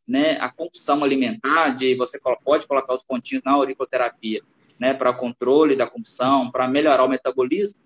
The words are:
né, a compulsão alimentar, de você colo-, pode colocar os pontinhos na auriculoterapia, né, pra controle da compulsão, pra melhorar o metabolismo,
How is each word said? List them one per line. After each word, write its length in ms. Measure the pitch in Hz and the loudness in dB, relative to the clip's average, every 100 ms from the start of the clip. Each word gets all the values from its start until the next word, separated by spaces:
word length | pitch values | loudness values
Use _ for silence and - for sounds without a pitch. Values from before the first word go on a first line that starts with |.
| - | -4
né, 300 | 131 151 151 | 0 0 0
a 100 | 127 | -4
compulsão 540 | - 170 - - 147 | -8 -12 -8 -2 0
alimentar, 680 | 143 135 123 110 131 160 156 | 2 0 0 -2 0 2 2
de 240 | 127 131 123 | 0 0 0
você 240 | 123 - | -2 -4
colo-, 200 | 135 120 | -4 -2
pode 220 | 131 156 - | 0 0 0
colocar 260 | 139 127 | -2 -2
os 100 | 131 | -4
pontinhos 400 | - 127 - 135 | -4 -8 -6 -4
na 80 | 131 | 0
auriculoterapia, 920 | 143 131 135 131 127 120 - 113 107 - _ _ - | 2 2 -2 -4 -2 -2 -4 -6 -6 -8 _ _ -4
né, 140 | 127 | -2
pra 200 | 131 127 | 0 0
controle 640 | 123 123 120 123 143 156 131 | 0 -6 -4 2 4 4 2
da 100 | 117 | 0
compulsão, 640 | 117 113 - 127 139 123 | -4 -12 -4 2 2 0
pra 180 | 123 127 | -2 0
melhorar 360 | 139 156 135 | 2 4 4
o 60 | 131 | 2
metabolismo, 680 | 135 131 127 127 175 202 - | 0 -2 -2 0 0 -4 -8